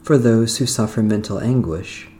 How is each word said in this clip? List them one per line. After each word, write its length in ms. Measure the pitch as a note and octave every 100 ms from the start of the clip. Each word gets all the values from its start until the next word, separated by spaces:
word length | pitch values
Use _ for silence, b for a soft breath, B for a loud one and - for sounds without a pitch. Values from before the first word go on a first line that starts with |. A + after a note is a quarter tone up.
for 160 | - C#3+
those 400 | A#2 A2+ A2+ -
who 80 | B2
suffer 360 | - G#2+ -
mental 380 | G#2+ G#2+ G#2+ G2+
anguish 680 | A2+ C3 F2 D#2+ F#2 - - -